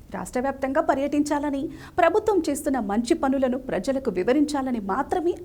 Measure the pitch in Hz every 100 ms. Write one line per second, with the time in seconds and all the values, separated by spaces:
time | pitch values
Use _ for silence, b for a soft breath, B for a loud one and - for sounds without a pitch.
0 | - 190 185 254 269 269 269 294 320 269
1 | 277 294 294 294 294 277 320 B B -
2 | 330 415 440 381 320 269 294 262 202 214
3 | 233 330 269 269 254 262 - 175 269 269
4 | 240 180 208 294 294 277 262 233 196 254
5 | 277 370 339 -